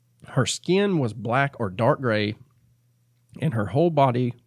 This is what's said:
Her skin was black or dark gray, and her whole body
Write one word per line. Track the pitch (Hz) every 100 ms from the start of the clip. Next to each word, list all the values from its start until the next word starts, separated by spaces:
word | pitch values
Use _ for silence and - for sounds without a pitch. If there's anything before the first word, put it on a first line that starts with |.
| _ _ -
Her | 139 117
skin | - - 190 208 170
was | 120
black | 107 107 127 139 -
or | 104
dark | 92 117 147
gray, | 127 107 104 107 - _ _ _ _ _ _ _ _ -
and | 160
her | 113 104
whole | 131 175
body | 147 135 123 123 -